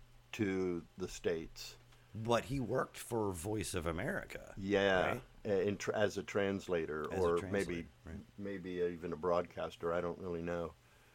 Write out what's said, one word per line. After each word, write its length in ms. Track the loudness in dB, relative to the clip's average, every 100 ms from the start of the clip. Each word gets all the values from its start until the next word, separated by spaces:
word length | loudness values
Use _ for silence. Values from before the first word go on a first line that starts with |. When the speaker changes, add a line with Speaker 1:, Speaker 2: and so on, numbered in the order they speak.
| -20 -20 -10
Speaker 1:
to 500 | -2 0 2 0 0 -6 -8
the 100 | -8
States. 680 | -4 -2 -2 -4 -12 -16 -16 -20 -20 -14
Speaker 2:
But 300 | -6 0 0 0
he 140 | -4
worked 360 | 0 0 -2 -6
for 340 | -4 0 0
Voice 420 | -2 -2 -2 -2
of 120 | -2 -2
America, 680 | -2 -2 -4 -6 -12 -12 -6
Speaker 1:
Yeah, 500 | 2 6 6 6 4
Speaker 2:
right? 160 | 0 -6 -8 0
Speaker 1:
uh, 40 |
in 240 | 2 2 0
tr-, 160 | 0
as 240 | 2 2 2
a 60 |
translator, 840 | -2 0 2 0 0 0 0 -2 -2
Speaker 2:
As 60 | 2
a 40 |
Speaker 1:
or 160 | 4 4
Speaker 2:
translator, 140 | 2 0 0
Speaker 1:
maybe, 160 | -4 -6 -12 -12
Speaker 2:
right. 100 | -12 -12 -10
Speaker 1:
maybe 320 | -8 -6 -4 0 0
even 200 | 0 -4
a 40 | 0
broadcaster. 760 | 4 4 2 -4 -6 -4 0
I 80 | 0
don't 180 | 0 -4
really 240 | -4 -2
know. 300 | -2 -2 -4 -8 -20 -20 -20